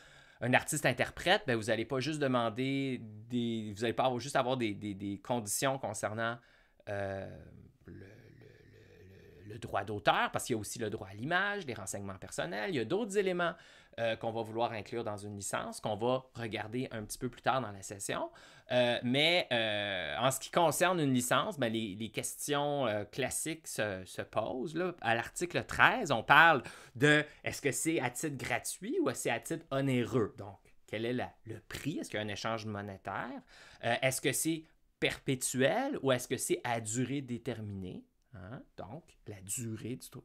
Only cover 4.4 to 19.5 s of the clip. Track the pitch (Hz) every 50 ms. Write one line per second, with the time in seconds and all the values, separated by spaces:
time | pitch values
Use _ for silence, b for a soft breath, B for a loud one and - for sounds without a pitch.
4.4 | 127 123 131 127 117 107 101 101 104 104 101 95 101 101 101 98 - - 127 120
5.4 | 107 104 - - 143 135 135 135 - 98 110 - - 101 107 113 113 113 120 127
6.4 | b b b b b b b b _ - 104 101 101 98 98 98 95 98 95 80
7.4 | 80 - - - - - - _ _ - 92 95 95 98 107 110 117 - - -
8.4 | - - - - - - - 101 - 95 95 87 90 92 95 - - - - 87
9.4 | 92 104 107 117 - 110 - 101 101 101 107 104 - - 156 185 233 - - 113
10.4 | - - 123 110 107 - - 117 117 107 101 110 107 95 98 104 117 147 170 180
11.4 | 196 202 202 208 185 131 117 107 98 - - 101 101 98 95 95 - - - -
12.4 | 143 160 180 208 214 202 185 131 113 110 156 196 247 208 185 208 196 190 180 175
13.4 | 175 165 - B B B B B B B - - 117 113 113 110 - 113 107 117
14.4 | 113 107 110 113 117 113 117 107 95 - - 113 113 107 104 101 101 104 104 101
15.4 | 98 - - - - 233 226 - - - 214 98 113 123 127 127 131 - - -
16.4 | 117 117 104 107 104 107 110 127 127 - - 113 107 - - - - 127 - -
17.4 | - 123 120 135 123 104 101 98 95 - 107 98 - - - 170 180 339 B B
18.4 | B B B B B - - 123 123 120 120 - - 120 123 135 151 165 175 180
19.4 | - -